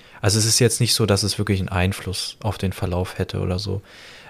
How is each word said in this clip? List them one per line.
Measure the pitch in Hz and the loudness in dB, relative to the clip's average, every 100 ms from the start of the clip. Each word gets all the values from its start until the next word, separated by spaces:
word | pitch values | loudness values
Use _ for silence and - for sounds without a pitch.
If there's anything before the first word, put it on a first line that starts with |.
| - - | -20 -2
Also | 104 107 | 0 2
es | 110 | 2
ist | - | 4
jetzt | 120 - | 4 2
nicht | 117 | 0
so, | - 104 | 2 2
dass | 95 | 2
es | 104 - | 2 -2
wirklich | 104 95 | 0 0
einen | 90 | 0
Einfluss | 92 92 - - 92 - - | 0 0 0 -6 -6 -8 -6
auf | 107 - | -4 -2
den | 95 | -4
Verlauf | - 95 87 92 - | -2 -2 -2 -4 -4
hätte | 92 98 | -4 -2
oder | 92 92 | -2 -2
so. | 101 98 - - - - | -2 -6 -8 -20 -20 -20